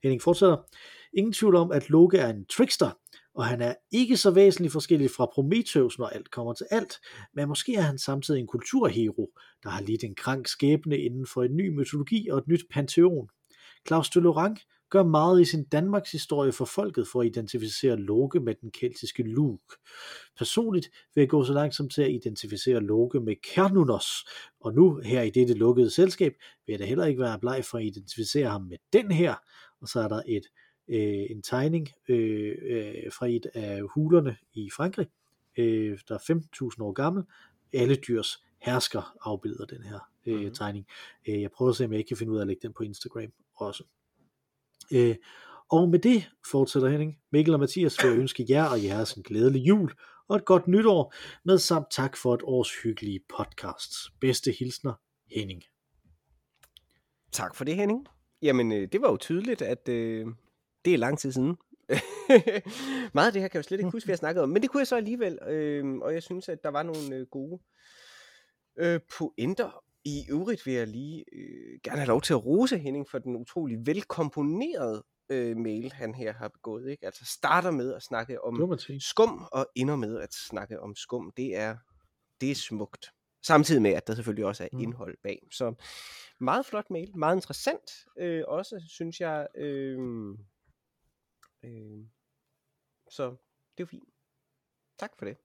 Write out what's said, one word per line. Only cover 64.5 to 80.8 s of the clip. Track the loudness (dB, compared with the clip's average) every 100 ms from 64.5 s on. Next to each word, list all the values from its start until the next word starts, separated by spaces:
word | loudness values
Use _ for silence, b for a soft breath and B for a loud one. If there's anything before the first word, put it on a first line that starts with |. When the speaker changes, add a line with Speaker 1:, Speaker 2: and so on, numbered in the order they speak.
| 2
Speaker 2:
det | 2
kunne | 0
jeg | 0
så | -2
alligevel, | -4 -4 -4 -6 -6
øh, | -4 -2 -4 -4 -4
og | -4
jeg | -6
synes, | -6 -12 -10
at | -8
der | -6
var | -4
nogle, | -6 -8 -8 -10
øh, | -10
gode, | -10 -10 -12 _ b b b b b b b b b _ -4
øh, | 0 0 -4 -8
pointer. | -8 -4 -4 -2 -6 -8 _ _ -10
I | -8 -6
øvrigt | -4 -4 -6 -4
vil |
jeg | -4 -4
lige, | -8 -12 -14 -16
øh, | -18 -18 -18 -20 -16
gerne | -10 -6
have | 0
lov | 0
til | 2
at | 0 2
rose | 2 2 0
Henning | -4 -6 -6
for | -8
den | -6 -8
utrolig | -8 -6 -6 -4 -2
velkomponerede, | -4 -4 -6 -4 -2 -2 -2 -4 -4 -6 -6 -12 _ _
øh, | -4 -4 -4
mail, | -4 -6 -8
han | -10 -12 -8
her | -10
har | -8 -12
begået, | _ -12 -10 -10
ikke? | -10 -12
Altså | -12 -14
starter | -6 2 2 2
med | -2 -4
at | -8
snakke | -8 -8 -6 -8
om | -6
Speaker 1:
Det | -2
må | -2
man | -4
sige. | -8 -10
Speaker 2:
skum, | -8 2 2 2 -8
og | -6 -4 -2
ender | -2 -2
med | -4 -6
at | -10
snakke | -14 -10 -10 -10
om | -12